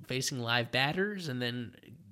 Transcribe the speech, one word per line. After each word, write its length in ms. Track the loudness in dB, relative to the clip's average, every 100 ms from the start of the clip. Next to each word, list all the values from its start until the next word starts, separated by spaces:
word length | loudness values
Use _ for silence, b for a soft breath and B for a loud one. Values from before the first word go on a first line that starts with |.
| -4
facing 320 | -2 0 -2
live 320 | 2 2 4
batters 560 | 2 2 2 0 -2 -4
and 120 | -2
then 360 | -2 -2 -6 -12 -20 -20 -20